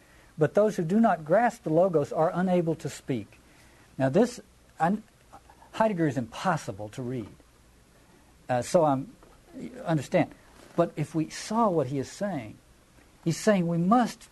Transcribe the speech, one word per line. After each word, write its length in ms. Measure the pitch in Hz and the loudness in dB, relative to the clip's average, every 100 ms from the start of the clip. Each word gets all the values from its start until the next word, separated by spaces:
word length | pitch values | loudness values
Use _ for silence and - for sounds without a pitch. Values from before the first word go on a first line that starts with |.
| _ - _ - | _ -20 _ -2
but 160 | 151 | 2
those 220 | 202 214 190 | 4 2 0
who 80 | |
do 160 | 160 214 | 0 2
not 260 | 226 165 151 | 4 2 2
grasp 380 | 196 233 - | 2 2 -2
the 80 | 160 | 0
Logos 420 | 156 190 160 143 | 2 4 2 0
are 180 | 165 170 | 0 0
unable 420 | 170 185 180 165 151 | 2 2 2 0 -4
to 140 | 143 | -6
speak." 500 | - - 123 101 - - - - - _ - | -10 -6 -6 -6 -18 -20 -20 -20 -20 _ -2
Now 120 | 135 | 2
this, 300 | 165 240 - - _ _ - | 2 2 -2 -20 _ _ -2
un-, 220 | 165 214 - _ _ - - - - | 0 0 -8 _ _ -20 -20 -20 -14
Heidegger 340 | - 220 175 156 | -2 0 2 0
is 100 | 131 | 0
impossible 720 | 113 - 190 160 - 98 104 | -6 -4 -2 -2 -4 -10 -12
to 120 | 135 | -10
read, 320 | 123 131 - - _ _ _ _ _ _ _ - _ _ - | -8 -8 -10 -16 _ _ _ _ _ _ _ -20 _ _ -4
uh, 140 | 123 | -4
so 240 | - 180 151 | 2 4 4
I'm, 260 | 135 - - - - - - - - | 2 -4 -16 -20 -20 -20 -14 -14 -10
understand. 500 | - 156 - 175 - - - - - - | -4 -2 0 0 -2 -6 -20 -20 -6 -2
But 160 | 165 - | -2 -4
if 200 | 147 160 | -6 -4
we 140 | 156 | -6
saw 400 | - - 220 220 | -10 -6 0 2
what 180 | 165 127 | 0 -2
he 100 | 139 | -4
is 120 | - | -8
saying, 480 | - 202 151 110 120 _ _ _ _ _ _ | -8 -8 -8 -10 -16 _ _ _ _ _ _
he's 140 | 170 156 | -4 0
saying 300 | 214 196 170 | 2 2 2
we 100 | 170 | 0
must 520 | 180 247 220 - - | 2 2 2 -4 -20